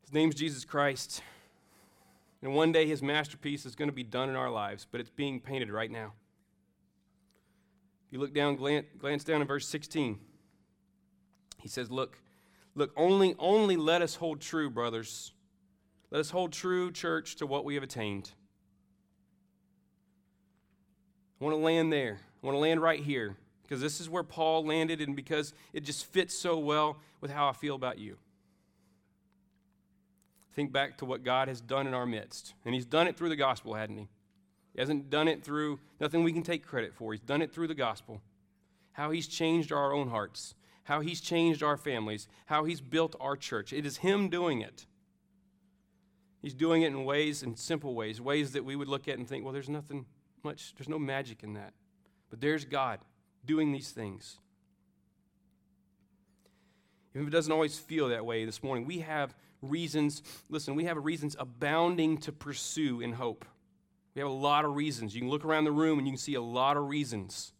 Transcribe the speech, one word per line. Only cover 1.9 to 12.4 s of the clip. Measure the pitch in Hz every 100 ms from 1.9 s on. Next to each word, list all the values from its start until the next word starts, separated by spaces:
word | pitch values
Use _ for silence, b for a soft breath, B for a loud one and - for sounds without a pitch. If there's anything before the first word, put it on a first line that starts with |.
| B B B B B
And | 135 139
one | 160
day | 160 156
his | 147
masterpiece | 139 151 147 - 147 139 131
is | -
gonna | 147
be | 131
done | 117 123 131
in | 131
our | 127
lives, | 113 101 101 -
but | 120
it's | 113
being | - 139 131
painted | 123 135 110
right | 110 113
now. | 117 107 104 _ _ _ _ _ _ _ _ _ _ _ b b b b b b _ _
If |
you | 131
look | 143
down, | 147 143 135
glan-, | 139 147 147 -
glance | 139 143
down | 151 151
in | 139
verse | 143 -
sixteen, | 147 - 160 127 101 - _ _ _ _ _ _ _ _ _ _ _ _ -
he | 104
says, | - 117
"Look, | 131 127 - _ b